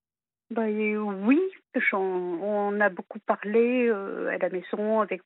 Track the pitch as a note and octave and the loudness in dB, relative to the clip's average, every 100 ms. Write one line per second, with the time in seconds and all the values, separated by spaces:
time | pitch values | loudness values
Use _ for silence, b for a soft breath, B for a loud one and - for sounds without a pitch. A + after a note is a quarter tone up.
0 | _ _ _ _ - A3+ A3 G#3+ G#3+ G#3+ | _ _ _ _ -8 -2 -2 0 0 -2
1 | G#3 F#3+ G#3 D4 F#4+ - _ C4 - G3+ | -2 0 4 4 4 -4 _ -2 0 0
2 | F#3+ F3+ F3+ E3+ G3+ G#3 G3+ G#3 G#3 F#3 | 0 0 -2 -2 -2 0 0 2 0 0
3 | - G#3+ - G3+ G3+ A3+ A#3+ B3+ A#3+ G3+ | -12 -8 -4 -4 0 2 4 4 2 0
4 | G3 - - F3+ F3+ F3+ - G#3 G#3+ A3 | -4 -6 -4 -2 -2 -4 -6 -4 0 2
5 | G#3 F#3 | 0 -4